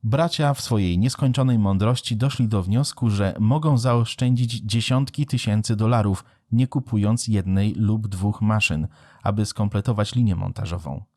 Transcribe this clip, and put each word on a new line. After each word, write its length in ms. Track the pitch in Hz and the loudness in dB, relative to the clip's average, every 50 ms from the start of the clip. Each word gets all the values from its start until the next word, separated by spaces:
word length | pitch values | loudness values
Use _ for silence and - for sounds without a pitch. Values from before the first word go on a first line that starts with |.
| - | -2
Bracia 500 | 113 110 143 165 170 - - 151 143 139 | 0 0 2 0 0 0 0 0 0 0
w 80 | - | 0
swojej 380 | - - 120 107 98 90 87 87 | -2 0 0 2 2 2 2 2
nieskończonej 600 | 107 131 - - 143 131 123 139 131 131 123 113 | 2 0 0 0 0 0 2 2 2 2 4 4
mądrości 580 | 104 98 98 95 104 113 127 123 - - 117 | 2 2 2 2 2 2 0 0 -2 -6 -4
doszli 300 | 107 123 135 131 - 123 | -2 -2 -2 0 0 0
do 160 | 110 107 101 90 | 0 0 0 0
wniosku, 460 | 92 104 120 143 - - - 120 113 | 0 0 0 0 -2 -4 -2 0 0
że 260 | 104 98 101 98 - - | 2 2 0 0 0 0
mogą 380 | 107 107 131 156 151 156 143 | 2 2 2 2 2 2 2
zaoszczędzić 800 | 120 117 131 120 120 117 - - - 131 123 127 120 127 117 117 | 2 2 2 2 2 0 -2 -2 -2 0 0 2 2 0 -2 -2
dziesiątki 680 | 113 - 107 101 117 113 - 131 131 139 131 - - 147 | -6 -4 -2 -2 0 0 0 0 0 0 -2 -4 -6 -4
tysięcy 500 | - - 120 - 113 104 107 107 - 117 | -2 -2 -4 -2 0 0 0 0 0 -2
dolarów, 500 | 104 110 113 120 117 104 101 95 92 - _ _ _ _ _ | 0 2 2 2 2 2 2 0 -2 -6 _ _ _ _ _
nie 160 | 113 117 131 | 0 0 0
kupując 600 | 123 - 143 123 - 117 107 101 104 113 120 - | 0 -2 -6 -4 -2 -2 0 2 2 0 0 0
jednej 460 | 117 107 101 90 95 95 95 98 107 - | 0 0 0 0 0 0 2 0 0 0
lub 340 | - 110 101 107 110 110 | 0 0 0 0 -2 -2
dwóch 340 | 101 98 92 98 101 101 - | -6 -6 -2 -2 -2 -2 0
maszyn, 460 | 107 104 107 107 - - 80 76 76 - - - - - - - - | 0 0 2 2 0 0 0 -2 -4 -6 -8 -14 -20 -20 -20 -6 -4
aby 220 | - 101 107 107 | -2 0 0 -2
skompletować 680 | 101 - - 104 104 - 104 98 - 113 101 104 - - | -4 -2 -2 -2 -2 -2 -2 -2 -2 0 0 -2 0 0
linię 200 | 123 120 107 90 | 2 2 2 2
montażową. 680 | 85 92 92 90 - - 80 85 87 82 71 69 - 104 _ _ | 0 -2 -6 -6 -6 -6 -6 -6 -8 -8 -8 -10 -10 -12 _ _